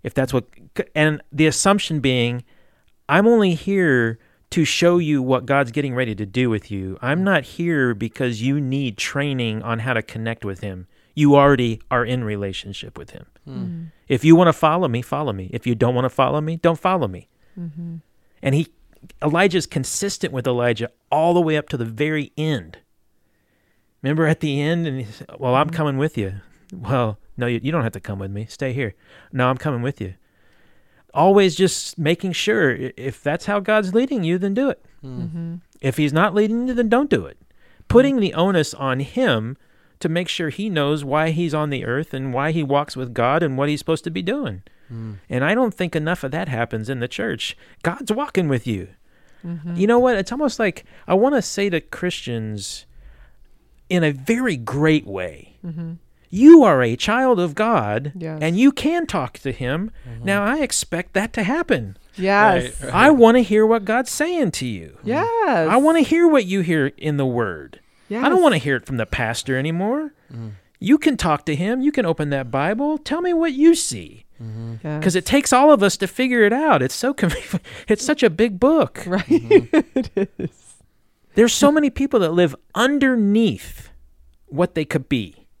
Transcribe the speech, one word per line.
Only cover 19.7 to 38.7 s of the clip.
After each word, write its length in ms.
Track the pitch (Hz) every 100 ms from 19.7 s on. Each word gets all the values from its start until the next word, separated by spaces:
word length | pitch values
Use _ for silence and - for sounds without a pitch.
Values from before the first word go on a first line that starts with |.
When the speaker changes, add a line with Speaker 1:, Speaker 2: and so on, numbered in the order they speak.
| 143 127 - 202 - 180
Speaker 1:
with 140 | 131 127
Elijah 420 | 120 120 110 117 _ _
all 220 | 147 165
the 60 | 175
way 160 | 165 151
up 120 | -
to 80 | 135
the 80 |
very 460 | 113 110 151 151 135 -
end. 420 | 156 131 80 - _ _ _ _ _ _ _ _ _ _ _ _
Remember 240 | 135 156
at 140 | 156 160
the 200 | 151 139
end, 280 | 147 170 165
and 120 | 131
he 60 |
said, 220 | 107 107 - -
"Well, 160 | 127
I'm 140 | 127 151
Speaker 3:
Mm-hmm. 80 |
Speaker 1:
coming 220 | 147 151 135
with 200 | 156 -
you." 240 | 98 101 - _ _
"Well, 460 | 180 101 131 113 101 - -
no, 100 | 123
you, 120 | 117
you 80 | 139
don't 120 | 165
have 80 | 113
to 60 | 98
come 180 | - 98
with 120 | 98
me. 140 | 101 110
Stay 240 | - 135
here." 220 | 127 113 - _ - _
"No, 160 | 131 127
I'm 100 | 131
coming 240 | 151 123
with 200 | 123 -
you." 140 | 92 95 _ _ _ _ _ _ _ _ _
Always 420 | - 180 196 190
just 420 | 160 185 - - -
making 320 | 151 170 190
sure, 420 | 170 - 220 147
i-, 200 | 120 127
if 260 | - 131 -
that's 240 | 143 170
how 140 | - 208
God's 340 | 190 214 190
leading 300 | 214 269 262
you, 140 | 165 180
then 160 | 196
do 160 | 196 269
it. 120 | - _ -
Speaker 2:
Hmm. 200 | 135 123
Speaker 3:
Mm-hmm. 340 | 160 165 165 170 _ _
Speaker 1:
If 160 | 135 127
he's 160 | 147
not 200 | 156 202
leading 360 | 196 214 226 254
you, 40 |
then 140 | 240 226
don't 220 | 233 294
do 160 | 120
it. 120 | 82 - _ _ _ _ -
Putting 260 | 240 277
Speaker 3:
Mm-hmm. 60 | 262
Speaker 1:
the 120 | 196
onus 400 | 156 185 180 151